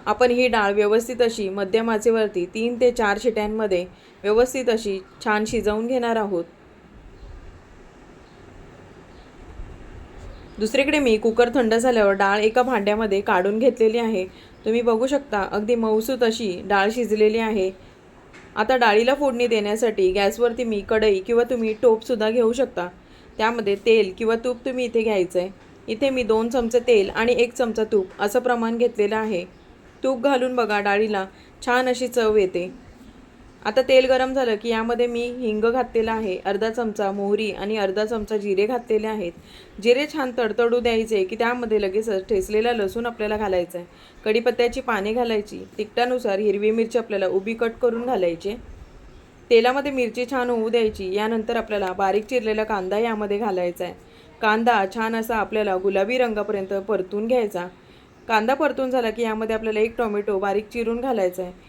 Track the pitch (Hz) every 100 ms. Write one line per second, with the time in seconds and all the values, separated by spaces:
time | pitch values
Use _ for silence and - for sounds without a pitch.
0 | - 208 247 240 247 226 202 202 208 220
1 | 233 240 233 226 196 196 196 220 226 214
2 | 226 226 214 196 180 220 233 240 247 240
3 | 214 202 247 220 214 220 214 185 185 -
4 | - - 202 214 254 269 233 220 214 190
5 | - - 226 208 220 233 202 214 233 262
6 | 233 226 208 180 170 - - - - -
7 | - - - - - - - - - -
8 | - - - - - - - - - -
9 | - - - - - - - - - -
10 | - - - - - - 214 262 277 302
11 | 262 214 226 226 240 262 226 226 254 233
12 | 202 196 196 208 214 233 247 233 202 208
13 | 220 196 202 196 190 214 254 226 220 226
14 | 226 208 185 - - - 214 226 240 226
15 | 262 277 277 208 190 208 214 233 220 220
16 | 226 254 233 233 220 180 185 202 196 233
17 | 220 214 214 220 226 214 190 - - -
18 | - - - - - - 214 262 233 208
19 | 233 285 285 240 240 226 208 220 233 214
20 | 185 190 196 214 240 233 233 214 196 220
21 | 214 190 190 233 240 247 220 214 254 220
22 | - 240 214 233 226 240 247 - 180 -
23 | - - - - 220 233 202 202 233 220
24 | 202 185 220 226 247 240 269 254 247 233
25 | 226 208 180 180 185 190 - - - 220
26 | 277 254 214 220 233 262 233 240 240 226
27 | 196 - 233 160 240 - 240 220 220 214
28 | 190 - 202 247 247 240 226 233 240 233
29 | 208 220 220 190 180 - - - - -
30 | 262 262 269 269 254 254 220 208 202 202
31 | 214 202 190 - - - - 247 254 247
32 | 254 240 220 214 185 180 180 - - -
33 | - - - - - - - 220 254 262
34 | 262 262 262 262 247 214 233 226 226 240
35 | 240 233 240 247 240 214 226 254 240 233
36 | 226 220 220 185 190 202 220 226 226 214
37 | 196 202 202 208 214 - 196 220 196 190
38 | 214 233 208 214 202 190 214 247 233 220
39 | 220 214 175 - - - - - 208 247
40 | 294 311 262 233 220 208 240 240 240 226
41 | 220 214 190 220 233 247 233 214 196 196
42 | 220 190 190 196 185 214 233 233 196 208
43 | 233 226 214 214 208 185 180 175 175 -
44 | - - 160 220 240 233 247 262 254 214
45 | 202 226 240 214 208 180 190 - 214 -
46 | 247 254 233 196 214 202 214 226 226 240
47 | 226 202 185 190 196 226 233 226 240 233
48 | 240 240 175 165 196 233 - - - -
49 | - - - - - 233 240 269 285 269
50 | 233 220 240 269 247 240 220 233 220 214
51 | 190 196 214 226 220 233 226 208 190 180
52 | 196 196 214 254 220 214 214 214 185 202
53 | 233 214 208 202 226 185 180 170 175 180
54 | - - - - 220 220 233 226 190 233
55 | 226 226 226 226 196 214 208 185 196 190
56 | 196 254 240 208 208 202 190 196 196 202
57 | 185 208 226 254 214 185 180 - - -
58 | - - - 220 220 277 302 247 262 254
59 | 226 220 226 220 220 220 220 214 226 226
60 | 233 208 208 196 202 196 214 240 226 233
61 | 262 233 185 180 180 -